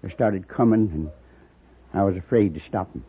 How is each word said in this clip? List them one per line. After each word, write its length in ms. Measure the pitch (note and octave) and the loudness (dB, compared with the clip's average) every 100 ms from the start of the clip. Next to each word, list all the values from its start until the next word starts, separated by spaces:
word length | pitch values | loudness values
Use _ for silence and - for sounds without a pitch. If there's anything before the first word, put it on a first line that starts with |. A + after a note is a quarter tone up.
They 80 | F#2+ | -12
started 380 | - A2+ G2 F2 | -2 0 0 -6
coming, 420 | - A#2 A2 A2 | 2 4 4 2
and 160 | D#2 D#2 - - - - _ _ _ - | -2 -8 -10 -20 -20 -20 _ _ _ -8
I 100 | F#2+ | 0
was 120 | G2 | 0
afraid 380 | F#2 - A#2+ G2+ | 0 0 2 2
to 80 | D#2 - | -2 -8
stop 220 | G#2+ F2+ | -8 -8
em. 80 | - | -12